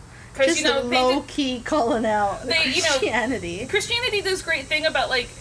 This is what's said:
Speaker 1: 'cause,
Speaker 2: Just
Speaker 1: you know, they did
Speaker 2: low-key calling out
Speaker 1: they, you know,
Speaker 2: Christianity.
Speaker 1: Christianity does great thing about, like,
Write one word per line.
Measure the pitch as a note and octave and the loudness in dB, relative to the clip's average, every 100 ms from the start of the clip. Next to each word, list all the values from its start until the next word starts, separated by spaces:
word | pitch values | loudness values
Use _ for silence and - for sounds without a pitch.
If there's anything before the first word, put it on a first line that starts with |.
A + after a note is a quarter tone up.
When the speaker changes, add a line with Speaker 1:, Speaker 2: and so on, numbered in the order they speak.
| - - - - | -20 -20 -12 2
Speaker 1:
'cause, | C#4 | 4
Speaker 2:
Just | D#4+ | 4
Speaker 1:
you | D4+ | 2
know, | C4+ B3 | 2 2
they | B3+ | 2
did | |
Speaker 2:
low-key | B3+ C#4 C#4+ - C4+ B3 - | 4 2 -2 -2 -2 -4 -2
calling | D4+ A#3 A#3+ A3 | 0 2 2 2
out | G#3 G3+ F3+ A#3 | 2 0 -2 -2
Speaker 1:
they, | D#4+ D#4 | 0 2
you | D4+ | 2
know, | A3 | 2
Speaker 2:
Christianity. | C4+ - A#3 A#3 A3+ E3+ F3 B3+ | 2 2 0 0 -2 -4 -6 -2
Speaker 1:
Christianity | G4+ - A#4 B4 G#4 | -2 -2 -2 -2 -2
does | F4+ F#4+ | -2 -2
great | - D#4+ C4+ | -2 -4 -2
thing | D4+ D#4 | -2 0
about, | D4 A3+ | 0 0
like, | B3+ A#3+ - | 0 -2 -10